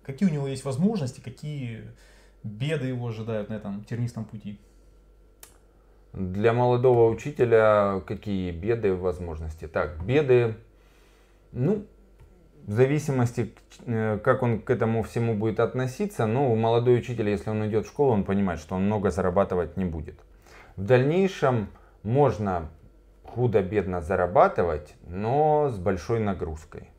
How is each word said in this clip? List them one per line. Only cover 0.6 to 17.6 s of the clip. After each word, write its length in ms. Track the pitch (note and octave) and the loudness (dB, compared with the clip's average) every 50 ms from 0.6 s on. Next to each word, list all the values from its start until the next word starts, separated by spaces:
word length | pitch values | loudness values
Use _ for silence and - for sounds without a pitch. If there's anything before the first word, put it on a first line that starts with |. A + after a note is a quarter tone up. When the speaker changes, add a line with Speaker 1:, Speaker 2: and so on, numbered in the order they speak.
| - | -6
Speaker 1:
возможности, 560 | C#3 A#2+ A#2+ F3 G#3+ A#3 G3 C#3 B2 - - | -4 -2 2 2 2 2 0 -4 -4 -6 -10
какие 600 | - A#2 - - - D3+ D3+ C#3+ B2+ A#2 A2+ A2 A2+ A#2 A#2 - - - - - - - _ _ - | -16 -16 -16 -12 -12 -10 -8 -8 -8 -10 -10 -12 -14 -16 -20 -20 -20 -20 -20 -20 -20 -20 _ _ -14
беды 440 | A2 G#2 G#2 C3 D3+ D#3+ C#3+ B2+ | -12 -8 -6 -4 -4 -2 -2 -4
его 200 | C3 B2+ A#2+ A#2+ | -4 -4 -4 -6
ожидают 420 | A#2+ A2 A2 A2 A2 A2+ G#2+ G#2 G2 | -6 -6 -8 -6 -6 -4 -6 -6 -6
на 40 | A2 | -8
этом 300 | G#2 G2+ G2+ G2 G#2 A2 | -8 -8 -8 -10 -10 -10
тернистом 400 | - B2 A#2 A#2+ A#2 - A2+ G#2+ | -8 -6 -4 -4 -6 -6 -8 -12
пути? 340 | - - G#2 - G#2 G#2 - - _ _ - _ - _ - _ _ _ _ _ _ _ _ - - - - _ _ _ - _ _ _ _ _ _ | -10 -12 -14 -12 -14 -14 -14 -20 _ _ -20 _ -20 _ -20 _ _ _ _ _ _ _ _ -20 -20 -20 -20 _ _ _ -20 _ _ _ _ _ _
Speaker 2:
Для 420 | - - F#2+ F2+ F2+ G2+ G#2 A2+ A2+ | -10 -8 -8 -6 -4 2 2 2 4
молодого 560 | A#2+ B2 B2 B2 A#2+ A#2+ B2+ B2 A#2+ A#2 A2+ | 4 2 2 2 4 4 4 6 6 6 4
учителя 920 | A2 - - D3 D3 - B2+ A#2 A2+ A2 A2 A2 G#2+ G#2 G2+ G2+ G2 F#2+ F#2+ | 4 0 -6 -10 0 0 2 4 6 6 6 6 6 6 4 2 0 -2 -6
какие 460 | - A2 F#2 - G#2 G2+ F#2+ F#2 F2+ | -8 -10 -8 -6 -4 -4 -2 -2 -4
беды 380 | E2+ E2 E2+ G#2+ A#2 A#2 A2 G2 | -6 -6 -2 -2 -2 0 2 0
и 20 | |
возможности? 760 | F#2 F2+ F2+ F#2 E2+ F2 F2+ E2+ D#2 D#2 D#2+ D#2+ D#2 - E2 | 0 0 -2 -4 -4 -4 -8 -10 -8 -8 -10 -10 -10 -12 -14
Так, 360 | D#2 - G2 F2 D2+ - D#2 E2 | -6 -4 -4 -4 -4 -4 -8 -4
беды, 520 | G#2 B2+ D3+ D3+ B2+ B2+ B2 A#2 A2+ A2 - - - _ _ _ _ _ _ _ _ _ _ _ _ _ _ _ _ - | 0 2 2 4 6 6 6 6 2 -2 -6 -14 -20 _ _ _ _ _ _ _ _ _ _ _ _ _ _ _ _ -6
ну, 320 | A#2+ B2 D#3+ G#3+ G3+ G3+ - - _ - _ _ _ - - - _ _ _ _ - - | -2 0 0 0 0 -4 -12 -20 _ -20 _ _ _ -20 -20 -20 _ _ _ _ -18 -10
в 60 | - | -4
зависимости, 840 | G#2 A2+ C3 C3+ D3 D3+ D3+ - C3+ B2+ B2 A#2+ - - A2+ G#2 - - _ _ - - - | 4 4 4 4 4 0 0 -2 0 0 0 0 0 -4 -6 -6 -8 -18 _ _ -20 -16 -8
э, 340 | - A#2 A2 A2 A2 G#2+ G2+ - | -4 -2 -2 0 -2 -2 0 2
как 200 | C3+ B2+ B2+ B2+ | 0 2 2 2
он 180 | A#2+ A2+ G2+ | 0 0 -2
к 80 | - - | 0 -2
этому 340 | B2+ G2+ A#2 A2 A2+ A2+ G#2 | -2 0 0 0 0 -2 -4
всему 320 | - - A#2+ A#2 A#2 A2+ | -4 -4 -2 -2 0 0
будет 240 | G2+ A2 A2+ G2 - | 0 0 -2 2 0
относиться, 680 | A#2 A2 - B2+ B2+ B2+ B2 - G#3 G3+ - - A#2+ | 0 0 0 -4 -4 -4 -4 -4 -6 -6 -2 -2 0
но 260 | G#2+ A2 C3 C#3+ C3 A2+ | 0 2 2 2 2 2
молодой 440 | A2 A2+ A2+ A#2 A#2+ A#2+ B2 B2 A#2+ | 2 2 2 2 2 4 4 4 4
учитель, 300 | G2+ - A#2+ A2+ G#2+ G#2 | 2 -4 -4 -2 0 0
если 200 | G#2 G2 - A2 | 0 -2 -2 -4
он 180 | G#2+ G#2+ | -4 -2